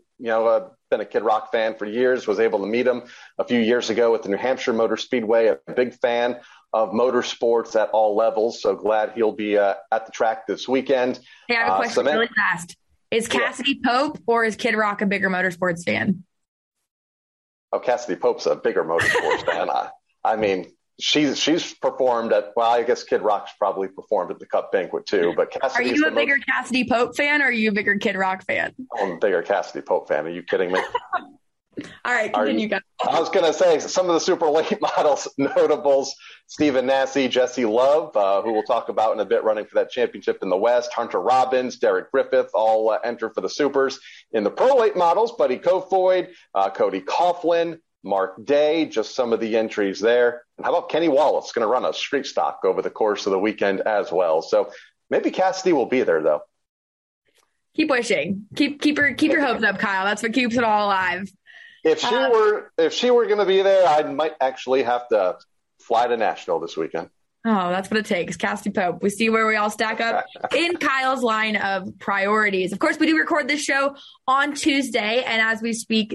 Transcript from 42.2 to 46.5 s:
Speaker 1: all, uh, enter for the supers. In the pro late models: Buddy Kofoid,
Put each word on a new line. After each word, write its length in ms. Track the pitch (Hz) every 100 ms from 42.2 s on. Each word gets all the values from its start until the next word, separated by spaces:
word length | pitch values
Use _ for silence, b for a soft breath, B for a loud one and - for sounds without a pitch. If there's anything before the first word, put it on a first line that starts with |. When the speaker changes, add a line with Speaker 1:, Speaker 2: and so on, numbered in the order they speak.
| 127 131 123
Speaker 1:
all, 360 | 95 110 110 110
uh, 80 | 107 117
enter 240 | 113 110
for 100 | -
the 80 | 95
supers. 540 | - 143 139 135 - B B B
In 100 | 113
the 80 | 196
pro 240 | - 247 269
late 220 | 220 180
models: 340 | 170 175 233
Buddy 260 | - 139 123
Kofoid, 760 | 175 185 185 190 185 185 180 B B